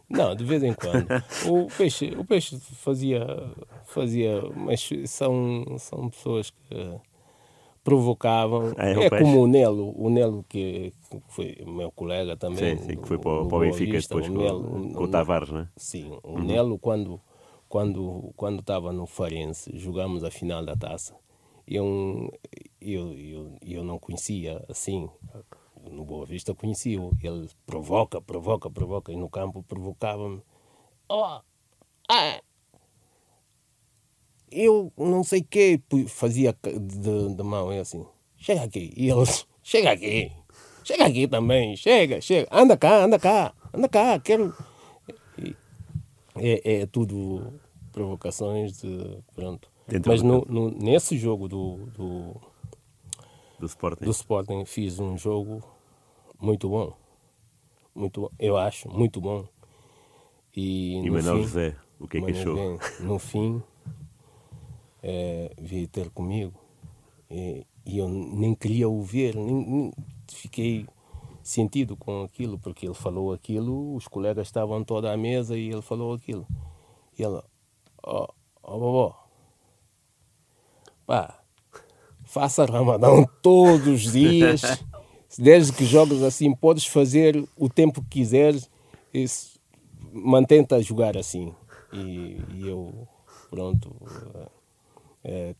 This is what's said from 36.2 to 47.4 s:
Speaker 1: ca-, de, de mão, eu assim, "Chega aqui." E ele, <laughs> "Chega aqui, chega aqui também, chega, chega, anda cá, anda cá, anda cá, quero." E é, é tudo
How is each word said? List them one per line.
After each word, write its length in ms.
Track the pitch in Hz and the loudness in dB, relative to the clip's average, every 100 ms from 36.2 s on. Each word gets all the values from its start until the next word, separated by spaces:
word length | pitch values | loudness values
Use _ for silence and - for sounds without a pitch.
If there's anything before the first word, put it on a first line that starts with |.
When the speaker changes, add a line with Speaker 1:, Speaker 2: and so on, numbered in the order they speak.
| - 120 127 | -2 2 2
Speaker 1:
ca-, 200 | 104 - | 0 -8
de, 640 | 98 98 98 104 104 101 | -8 -8 -6 -2 -2 -2
de 80 | 95 | -4
mão, 280 | 101 101 92 | -4 -4 -4
eu 80 | 98 | -6
assim, 240 | 87 85 76 _ _ _ | -8 -12 -16 _ _ _
"Chega 260 | - 180 | -2 -2
aqui." 280 | 120 101 82 - | -2 -8 -10 -2
E 120 | 131 | 2
ele, 160 | 123 123 - | 4 2 0
<laughs> 200 | - _ | -8 _
"Chega 300 | - 226 170 | 0 4 4
aqui, 400 | 95 107 110 87 - _ - - - | 2 0 -4 -4 -10 _ -20 -20 -20
chega 220 | - 349 190 | -6 4 4
aqui 220 | 123 131 | 4 0
também, 480 | 117 117 131 110 101 | 2 2 2 2 -2
chega, 440 | 214 240 156 101 | 4 6 6 0
chega, 280 | - 180 110 | 2 2 4
anda 260 | 185 254 - | 8 8 8
cá, 280 | 156 214 | 8 6
anda 140 | 190 208 | 6 4
cá, 340 | 185 208 151 - - | 4 4 2 -6 -10
anda 160 | - 262 | -2 2
cá, 300 | 208 247 180 | 4 4 2
quero." 340 | - 220 185 - - - - - - - _ - | 2 2 2 -4 -18 -20 -20 -20 -20 -20 _ -12
E 180 | - - _ - - - - _ _ - | -12 -12 _ -20 -14 -14 -14 _ _ -4
é, 440 | 117 110 110 104 | 0 0 2 -2
é 40 | 101 | -2
tudo 720 | 120 107 101 95 92 | -4 -4 -4 -6 -8